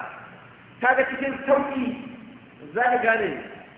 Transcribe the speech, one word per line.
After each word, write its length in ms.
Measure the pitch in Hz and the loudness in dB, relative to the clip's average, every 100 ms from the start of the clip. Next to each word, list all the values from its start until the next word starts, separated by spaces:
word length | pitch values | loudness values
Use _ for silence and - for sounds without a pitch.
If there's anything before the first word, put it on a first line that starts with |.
| - - - - - - - - | -8 -12 -18 -20 -20 -20 -20 0
Kaga 260 | 247 254 262 | 4 4 2
cikin 320 | 262 269 - | 0 -4 -4
sauƙi 440 | - 277 - 262 240 - - - - - - - 147 | 2 4 4 -2 -2 -4 -10 -14 -18 -20 -20 -20 -6
za 120 | 180 | 0
ka 160 | 247 247 | 2 4
gane 320 | 226 226 190 127 - - - | 4 4 0 -4 -10 -14 -18